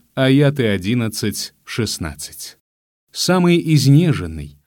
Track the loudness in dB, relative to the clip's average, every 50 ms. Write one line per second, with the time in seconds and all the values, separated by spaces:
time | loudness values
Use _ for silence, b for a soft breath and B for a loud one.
0 | _ _ -4 -2 2 2 4 4 2 2 0 0 0 0 -2 -2 -2 -2 -2 -2
1 | -4 -4 -6 -6 -6 -6 -6 -6 -10 -14 _ _ _ -10 -6 -6 -6 -6 -6 -8
2 | -10 -10 -10 -12 -16 -16 -16 -18 -18 -20 -20 _ _ _ _ _ _ _ _ _
3 | _ _ -10 -4 -2 0 2 2 4 4 2 2 2 2 2 4 6 6 6 6
4 | 6 2 0 -2 -4 -8 -8 -10 -12 -14 -16 _ _